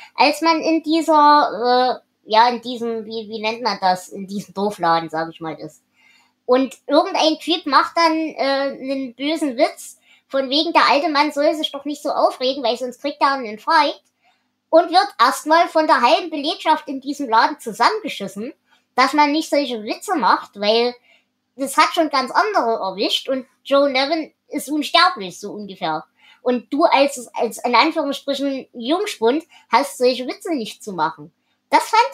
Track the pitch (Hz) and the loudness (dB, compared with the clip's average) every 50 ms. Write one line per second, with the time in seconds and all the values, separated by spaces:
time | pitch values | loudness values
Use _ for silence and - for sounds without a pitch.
0 | - - _ - 247 294 294 - 320 330 320 311 - 320 320 320 - 302 320 330 | -20 -8 _ 2 2 2 2 2 0 0 0 0 0 0 0 0 0 0 -2 0
1 | 294 330 311 302 294 294 294 294 262 - - 208 240 247 247 254 254 247 240 - | 2 2 4 6 6 6 6 6 4 2 -2 -2 0 2 2 2 2 0 -2 -4
2 | _ _ _ _ _ 196 214 220 240 247 240 226 226 247 254 220 233 233 226 226 | _ _ _ _ _ 2 4 4 4 4 2 -2 -6 -8 -8 -6 -6 -6 -6 -6
3 | 208 220 226 226 214 202 226 220 214 220 233 233 247 214 196 - 190 185 180 185 | -8 -10 -10 -10 -10 -10 -8 -6 -4 -6 -4 -4 -4 -4 -2 0 0 0 0 0
4 | - - - 202 190 180 202 202 - - - 196 202 208 208 175 170 165 165 165 | -4 -12 -14 -14 -12 -10 -8 -10 -10 -8 -6 -4 -4 -4 -2 0 0 2 2 0
5 | 165 156 156 160 165 165 160 - 165 160 147 - 156 151 - _ _ _ _ _ | 0 -4 -6 -6 -6 -8 -10 -12 -12 -12 -10 -12 -14 -16 -18 _ _ _ _ _
6 | _ _ _ _ _ _ _ _ _ - 247 262 269 - - - _ - 285 320 | _ _ _ _ _ _ _ _ _ 0 2 2 2 -2 -6 -10 _ 0 2 2
7 | 339 381 311 - - 311 302 - - 294 359 370 - 294 269 311 359 - - 339 | 2 2 0 0 0 0 0 -2 -4 -4 -4 -4 0 2 2 2 2 2 0 2
8 | 330 320 320 320 320 294 - - 269 277 277 269 277 277 - - 262 262 277 269 | 2 2 2 0 -4 -4 -4 -2 -2 0 0 0 -2 -4 -6 -6 -6 -6 -6 -4
9 | 269 240 - - 277 302 330 302 320 269 226 254 330 - - - - - - _ | -6 -8 -8 -6 -4 -4 -2 -2 -2 -2 0 0 0 0 -2 -6 -20 -20 -20 _
10 | _ _ _ _ _ _ - 269 269 247 277 311 330 339 320 302 254 - 247 294 | _ _ _ _ _ _ -4 -4 -2 0 0 -2 0 2 2 4 4 4 4 2
11 | 349 320 285 277 302 302 - 285 294 330 320 302 302 - - 277 - 294 285 - | 2 0 0 0 0 0 0 0 0 0 0 0 -4 -6 -8 -8 -10 -10 -8 -6
12 | - 277 - - 302 381 - - 254 254 262 294 - 220 240 247 262 247 240 - | -6 -4 0 2 0 0 0 0 -2 -2 -2 -2 -2 -2 -2 -4 -6 -8 -8 -8
13 | - 285 285 - 311 277 277 269 240 208 214 214 - 302 330 311 285 311 - - | -8 -8 -2 0 0 0 0 -2 -6 -10 -12 -8 -2 0 2 2 2 0 -2 -8
14 | _ _ _ _ _ _ _ _ _ _ _ _ _ - 330 330 339 320 320 381 | _ _ _ _ _ _ _ _ _ _ _ _ _ 4 4 4 4 4 4 2
15 | 415 - - - 233 269 - - - 302 320 339 349 339 - 320 311 311 311 254 | 2 2 2 2 2 2 2 0 0 2 4 4 4 2 2 2 2 4 4 4
16 | 247 277 330 381 359 311 311 294 269 311 370 - - 330 302 - - - 269 269 | 4 4 2 2 0 -2 -6 -6 -4 -4 -4 -2 0 0 0 0 -2 -8 -10 -8
17 | - 277 277 - 285 214 226 233 277 311 302 - - 233 196 - 240 349 427 427 | -8 -8 -8 -6 -2 2 4 4 4 2 0 -4 -10 -8 -2 0 2 2 0 -2
18 | 415 247 - - 202 190 - 202 226 294 - _ _ _ _ _ _ _ - 247 | -6 -8 -8 -8 -10 -10 -10 -10 -12 -12 -14 _ _ _ _ _ _ _ 0 0
19 | 254 262 302 294 294 285 294 320 311 - 311 285 294 240 247 214 208 233 349 - | 2 2 4 4 4 4 2 0 -2 0 0 0 0 -2 -4 -8 -6 -8 -8 -8
20 | - 403 370 285 214 202 285 - - - - 202 208 208 226 233 240 247 240 - | -6 -4 -2 0 2 2 2 2 0 -6 -10 -4 0 2 2 2 2 0 -4 -8
21 | _ _ _ _ _ _ _ _ _ _ _ 247 277 - - 302 330 339 - 349 | _ _ _ _ _ _ _ _ _ _ _ -8 -8 0 2 2 2 4 2 0
22 | 320 285 285 262 247 233 - 294 392 427 392 330 247 226 226 208 190 190 185 196 | 0 0 0 -2 -2 0 0 0 0 0 0 0 0 0 -2 -2 -4 -6 -4 -4
23 | 254 302 - - - 254 269 262 247 _ _ _ - - 277 277 285 285 254 262 | -4 -2 -2 -4 -4 -4 -6 -6 -6 _ _ _ -4 0 2 2 2 2 0 0
24 | 277 277 339 320 294 - _ _ _ _ - 302 - 262 302 302 - - - 330 | -2 0 -2 -4 -4 -8 _ _ _ _ -10 -8 -6 -4 -4 -4 -4 -2 2 2
25 | 349 370 330 226 190 180 170 - 208 202 - 208 208 196 185 - 185 160 156 160 | 2 2 0 -2 -10 -12 -12 -12 -14 -14 -12 -12 -14 -14 -10 -6 -4 -4 -4 -4
26 | - _ _ _ _ _ _ _ - 254 254 233 - - 277 277 339 - - 269 | -8 _ _ _ _ _ _ _ -2 -2 -2 -2 -2 -4 0 2 2 4 4 4
27 | 285 277 - 254 233 - - - 240 214 - - - 247 240 226 277 320 302 320 | 2 2 0 -6 -14 -10 -6 -4 -4 -4 -4 -4 -2 2 4 4 4 4 2 -2
28 | 277 277 269 - - 277 277 269 277 277 269 254 - _ - 247 226 262 330 381 | -2 -2 -4 -6 -4 -4 -4 -2 -2 -4 -4 -6 -10 _ -14 -6 -2 -2 0 0
29 | 415 - - - 220 226 277 320 - _ _ _ _ - - 269 277 - - - | -2 -4 -4 0 0 0 0 0 -4 _ _ _ _ 0 0 0 0 0 -2 0
30 | 247 254 247 240 247 294 349 - - 381 320 247 214 - - - - 208 185 165 | 2 2 2 0 -4 -8 -10 -8 -6 -4 -4 -4 -4 -6 -12 -14 -12 -8 -4 -4
31 | 156 160 - 151 147 170 _ _ _ _ _ _ _ - 277 320 - - - 453 | -4 -4 -4 -8 -18 -20 _ _ _ _ _ _ _ 0 0 0 0 2 2 2
32 | 494 539 | 2 2